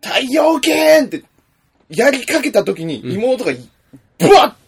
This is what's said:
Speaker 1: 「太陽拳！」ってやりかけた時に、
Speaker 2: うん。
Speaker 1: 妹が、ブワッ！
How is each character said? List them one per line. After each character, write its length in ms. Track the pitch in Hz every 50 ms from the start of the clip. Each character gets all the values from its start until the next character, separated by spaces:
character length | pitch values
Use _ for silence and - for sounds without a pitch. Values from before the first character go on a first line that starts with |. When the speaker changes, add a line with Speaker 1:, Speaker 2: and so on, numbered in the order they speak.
Speaker 1:
「太 200 | - - - 254 262 254
陽 280 | 254 320 302 311 330 302
拳！」 460 | - - 302 302 311 311 311 311 285
っ 40 | 208
て 140 | - 151 - _ _ _ _ _ _ _ _ _ _ _ _ _
や 200 | 151 151 233 285
り 160 | 269 269 240
か 160 | - - 320
け 100 | 262 294
た 120 | - 214 -
時 220 | - 196 - 165
に、 160 | 165 151 107 -
Speaker 2:
う 60 | 123
ん。 20 | 127
Speaker 1:
妹 320 | 196 220 254 262 240 254
が、 80 | 165 131 123 123 - _ _ _ _ _ 135 _ _ _ _
ブ 80 | 175 -
ワ 220 | 403 339 247 247
ッ！ 40 | - _ _